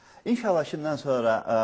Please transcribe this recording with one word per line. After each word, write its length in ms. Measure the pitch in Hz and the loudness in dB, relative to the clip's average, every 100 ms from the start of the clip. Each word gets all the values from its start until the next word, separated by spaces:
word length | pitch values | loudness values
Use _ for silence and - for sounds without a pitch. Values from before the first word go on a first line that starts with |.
| - - - | -20 -10 -4
İnşallah 400 | 240 226 170 143 | -2 0 0 0
şimdiden 300 | 160 151 147 | -4 -4 -4
sonra, 500 | 143 127 113 110 - 113 | 0 0 2 0 2 2